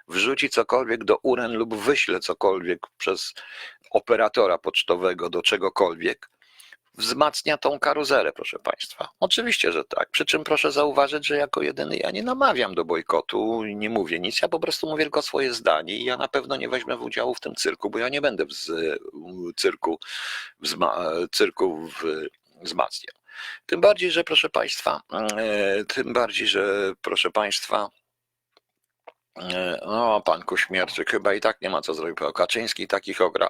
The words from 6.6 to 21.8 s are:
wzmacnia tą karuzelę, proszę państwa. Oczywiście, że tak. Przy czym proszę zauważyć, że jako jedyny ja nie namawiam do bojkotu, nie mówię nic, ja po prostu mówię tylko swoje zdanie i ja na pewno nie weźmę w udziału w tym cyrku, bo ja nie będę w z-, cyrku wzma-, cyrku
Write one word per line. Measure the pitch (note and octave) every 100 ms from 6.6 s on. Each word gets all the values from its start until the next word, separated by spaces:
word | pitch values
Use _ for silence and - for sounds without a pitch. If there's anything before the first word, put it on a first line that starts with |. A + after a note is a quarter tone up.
| - - _
wzmacnia | - G#2+ B2+ D3+ - D#3 D3+
tą | C#3 C#3+
karuzelę, | D3 D3 C#3 C3 D#2
proszę | - - -
państwa. | - - - - - -
Oczywiście, | G3 - A#3+ - -
że | E2
tak. | - - -
Przy | - -
czym | D#3
proszę | D3+ D3+ D3+
zauważyć, | C#3 D3 C#3 C#3 D3 C#3+
że | D3
jako | C#3+ -
jedyny | D3 C3+ - -
ja | -
nie | G3
namawiam | A#3+ C4 C4+ C#3 G#2 F2
do | E2
bojkotu, | E2 - E2 - G#2 A2 A2+
nie | G#2+ G#2 G#2+
mówię | A2+ E2 E2
nic, | F2+ -
ja | -
po | E3
prostu | D#3+ - D#3+
mówię | D#3
tylko | D3+ D3+
swoje | - C#3+ C3
zdanie | A#2 G#2 D#2 D#2+ A#2
i |
ja | B2 B2+
na | C3+
pewno | C#3 B2+ C3+
nie | A#2+
weźmę | B2 B2+ A#2+
w |
udziału | A#2+ A#2+ B2 A#2+
w |
tym | - -
cyrku, | - - G#2
bo | -
ja | B2
nie | C#3+
będę | C#3 F#2 D2
w |
z-, | - D#2+ E2 D#2+ - - D2 E2+ F#2 E2+ -
cyrku | F#2+ - E2 D#2+ - - - - - -
wzma-, | D#2+ E2+ E2+ C2 E2 E2 F2
cyrku | - G2+ - F#2+ D#2